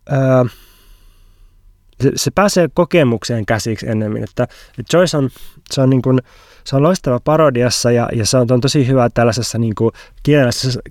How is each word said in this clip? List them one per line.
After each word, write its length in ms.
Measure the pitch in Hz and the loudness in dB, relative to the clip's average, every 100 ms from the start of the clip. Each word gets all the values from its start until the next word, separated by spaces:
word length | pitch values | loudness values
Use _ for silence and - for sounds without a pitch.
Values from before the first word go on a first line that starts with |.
| - | -6
öö, 320 | 139 131 127 120 - - _ - - - _ _ _ - _ _ _ _ - | 0 2 2 2 -4 -20 _ -20 -20 -20 _ _ _ -20 _ _ _ _ -2
se, 80 | 131 - | -2 0
se 160 | - | -2
pääsee 380 | - 202 185 160 | 0 0 0 0
kokemukseen 720 | - 175 180 131 113 - 117 104 | 0 0 2 2 0 -4 -4 -2
käsiksi 440 | 113 117 107 117 | -2 -2 -6 -4
ennemmin, 340 | 110 107 110 | -4 -4 -6
että, 200 | 110 - 123 - - - | -6 -4 -6 -8 -18 -16
että 180 | 113 160 | -2 2
Joyce 200 | 180 151 | 2 0
on, 120 | 135 - - - - | -4 -6 -18 -20 -8
se 100 | - | 0
on 80 | 131 | 2
niinku, 200 | 131 131 131 - - - - | 2 2 0 -2 -14 -20 -20
se 120 | - 135 | -6 0
on 80 | |
loistava 360 | 151 185 - 123 | 0 0 -2 -2
parodiassa 720 | - 156 156 120 123 - 120 | 0 2 2 2 0 0 0
ja, 180 | 120 120 | 0 0
ja 120 | 117 104 | -2 0
se 120 | 131 | 0
on, 100 | 120 | 2
on 100 | 127 | 2
tosi 260 | 131 151 123 | 2 0 2
hyvä 220 | 135 120 | 2 2
tällaisessa 440 | 120 117 110 110 113 | 2 0 0 -4 -4
niinku 340 | 113 104 113 - - - | -4 -2 -2 -4 -14 -6
kirjallisessa, 560 | - 147 123 - 131 123 - | 0 2 2 0 -4 -6 -6